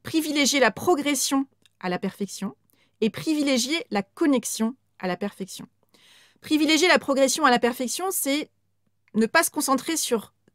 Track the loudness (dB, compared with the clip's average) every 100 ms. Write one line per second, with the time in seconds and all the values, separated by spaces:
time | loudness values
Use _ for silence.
0 | -4 -2 0 0 2 4 2 2 0 2
1 | 0 -2 0 -2 -2 _ _ _ -6 -4
2 | -6 -6 -10 -8 -10 -12 _ _ _ _
3 | -2 -2 -2 0 0 0 0 -4 -4 -6
4 | -6 -2 0 2 -2 -4 -4 -6 _ -10
5 | -6 -6 -6 -10 -14 -14 -18 _ _ _
6 | _ _ _ _ -2 0 2 4 6 4
7 | 2 2 2 4 4 4 2 -2 -6 -4
8 | -4 -4 -2 -2 -4 _ _ _ _ _
9 | _ -2 2 2 0 -2 -2 -2 -2 -4
10 | -2 -4 -6 _ _